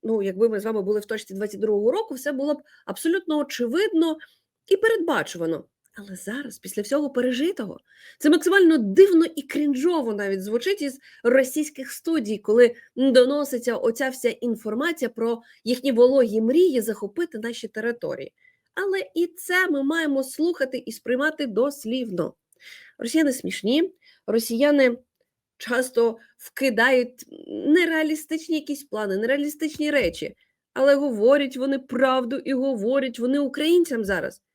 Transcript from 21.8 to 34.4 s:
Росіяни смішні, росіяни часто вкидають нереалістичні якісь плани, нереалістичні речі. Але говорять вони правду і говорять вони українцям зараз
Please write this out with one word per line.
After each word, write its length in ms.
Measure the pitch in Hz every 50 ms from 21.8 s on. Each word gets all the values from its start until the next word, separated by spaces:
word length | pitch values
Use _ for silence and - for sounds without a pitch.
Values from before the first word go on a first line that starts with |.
| - 220 226 262 247 226 180 175 160 - - _ _ _ _ _ - - - - - - _ _
Росіяни 360 | - 233 226 320 320 285 254
смішні, 600 | 262 - 180 190 - - 202 247 302 349 381 - _ _ _ _ _ _ -
росіяни 680 | 208 233 226 - 233 226 277 294 294 285 269 254 240 247 _ _ _ _ _ _ _ _ _ _ _ _
часто 600 | - 226 247 254 254 254 - 233 233 233 226 226 _ _ _ _
вкидають 880 | - - _ - 262 269 220 202 233 262 269 254 247 247 247 _ - _ - - - -
нереалістичні 1080 | - 104 98 277 302 359 349 320 330 320 311 302 311 302 - _ 311 320 320 - 330
якісь 280 | 302 302 - 294 277 -
плани, 340 | _ - 214 214 202 190 196
нереалістичні 760 | 220 240 269 285 285 294 294 - 320 302 302 - 302 302
речі. 440 | 294 277 233 170 165 - - - - _ _ _ _ _ _ _ _
Але 220 | - 269 277 285
говорять 640 | 277 285 285 240 208 208 240 277 285 285 262 254 254
вони 220 | 254 269 277 269
правду 580 | 262 _ - 240 262 262 262 262 254 226 277 269
і 160 | - - 269
говорять 640 | 254 262 277 269 220 196 226 262 277 269 262 240 -
вони 200 | 233 247 269 285
українцям 640 | 285 262 269 285 302 320 339 359 339 - 269 226 214
зараз 360 | 190 196 175 - - - -